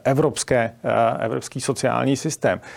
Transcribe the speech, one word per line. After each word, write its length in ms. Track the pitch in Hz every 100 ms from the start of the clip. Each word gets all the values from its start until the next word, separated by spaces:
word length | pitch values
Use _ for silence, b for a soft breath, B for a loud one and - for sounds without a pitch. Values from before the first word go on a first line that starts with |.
evropské, 680 | - 135 160 - - 123 117 -
eh, 420 | 127 113 113 131
evropský 360 | 113 131 - 131
sociální 560 | - 113 123 120 131 135
systém. 440 | 156 - 117 90 B